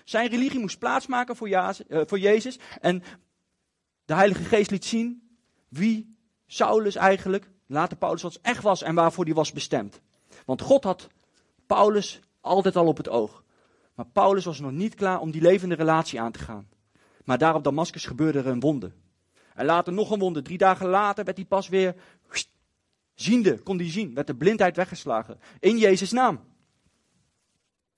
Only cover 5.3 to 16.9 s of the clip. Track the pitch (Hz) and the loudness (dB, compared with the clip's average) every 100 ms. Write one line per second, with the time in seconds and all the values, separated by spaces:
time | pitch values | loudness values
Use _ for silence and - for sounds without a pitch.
5.3 | _ _ _ _ 135 214 220 214 _ _ | _ _ _ _ -2 0 0 -6 _ _
6.3 | _ _ - 214 220 208 - 190 196 190 | _ _ -2 2 2 0 2 2 2 0
7.3 | 196 - _ - 143 180 165 175 165 175 | -4 -6 _ -8 -4 -4 -2 -4 -4 -8
8.3 | - - 233 208 180 - 165 165 175 160 | -8 -6 -2 0 0 0 2 2 2 -2
9.3 | 156 147 143 - 139 101 - _ _ _ | -2 -2 -4 -4 -4 -6 -14 _ _ _
10.3 | - - 131 - 269 196 180 - _ _ | -14 -8 -4 2 2 2 -6 -8 _ _
11.3 | _ _ _ - 185 208 208 - - _ | _ _ _ -2 2 4 2 -2 -10 _
12.3 | _ 127 185 190 180 170 151 - 117 107 | _ -2 0 2 2 2 2 -2 -2 -2
13.3 | - _ _ _ _ _ - 113 - 196 | -8 _ _ _ _ _ -16 -4 2 4
14.3 | 196 175 139 143 143 214 - 196 185 160 | 2 -2 -8 -8 -6 -6 -2 -2 -2 -4
15.3 | 156 170 180 180 160 160 160 165 117 117 | 4 6 6 2 0 2 2 0 -4 -6
16.3 | 110 - 107 101 _ _ | -8 -12 -14 -18 _ _